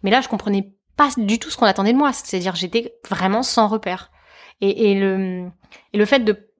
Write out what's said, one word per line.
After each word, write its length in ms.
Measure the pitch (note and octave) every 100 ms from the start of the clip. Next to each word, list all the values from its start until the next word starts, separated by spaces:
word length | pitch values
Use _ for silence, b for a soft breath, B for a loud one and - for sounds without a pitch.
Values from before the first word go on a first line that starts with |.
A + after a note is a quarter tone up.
Mais 100 | G3
là, 80 | A#3+
je 80 | C4
comprenais 460 | G#3 - G3 G3 _ _ -
pas 100 | C#4+ C4+
du 220 | G#3 A3+
tout 100 | D#4+
ce 80 | -
qu'on 80 | A3
attendait 280 | F#3+ G3
de 40 | B3
moi. 140 | C#4+
C'est-à-dire, 400 | - - F3+ F3+ F3
j'étais 380 | F3+ A3+ A#3 - -
vraiment 320 | F#3 F#3+ G#3+
sans 240 | C4 - G#3+
repère. 440 | A3 G3 F3+ - b b b b b
Et, 300 | G3 - G#3+
et 80 | G3
le, 480 | G3 F#3+ F#3+ F3+ F3+ - b b b
et 40 | -
le 80 | G#3
fait 140 | C4+
de 300 | A3 G3+ _ _